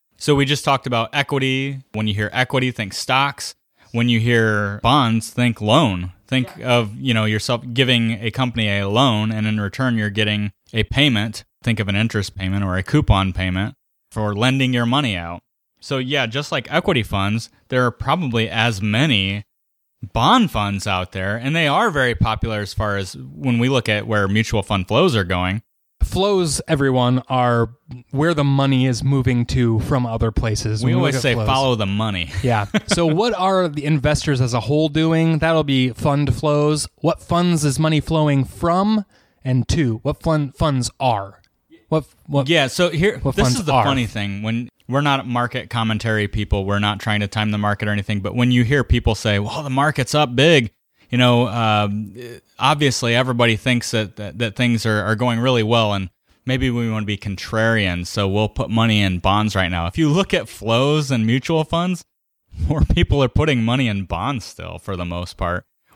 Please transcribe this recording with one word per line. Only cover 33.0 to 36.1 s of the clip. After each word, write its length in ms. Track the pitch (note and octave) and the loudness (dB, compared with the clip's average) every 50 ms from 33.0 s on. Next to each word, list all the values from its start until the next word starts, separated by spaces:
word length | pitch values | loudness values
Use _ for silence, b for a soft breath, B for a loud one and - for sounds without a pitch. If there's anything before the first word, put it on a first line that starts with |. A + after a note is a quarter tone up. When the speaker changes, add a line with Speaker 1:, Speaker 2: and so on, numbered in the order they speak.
| E3+ | 0
Speaker 2:
what 280 | D#3+ D#3 F3 A3+ A#3+ G#3 | 2 2 0 0 0 0
are 360 | F3+ F#3 F#3+ F#3+ F#3 F3+ E3 | 0 0 2 2 2 0 0
the 160 | C#3+ D3 C#3 | -2 -4 -2
investors 560 | D3 D#3+ C#3+ A#2+ D3 D3+ - - D#3 C#3 B2 | 0 0 2 2 0 0 0 0 0 0 0
as 120 | B2+ A#2 A#2+ | 0 0 -2
a 60 | A#2+ | -2
whole 300 | G#2+ - D3 D3+ D#3+ D#3 | -2 0 0 2 2 2
doing? 480 | D3 D#3+ D#3+ D#3+ E3 D#3+ E3 E3 D#3+ D3+ | 0 0 0 2 2 2 2 2 2 2
That'll 240 | D#3+ E3 E3 D#3+ D3+ | 2 2 2 2 2
be 280 | C#3+ C3+ C3 B2+ B2+ | 2 2 2 2 0
fund 440 | A2+ - - D3+ | 0 -2 0 0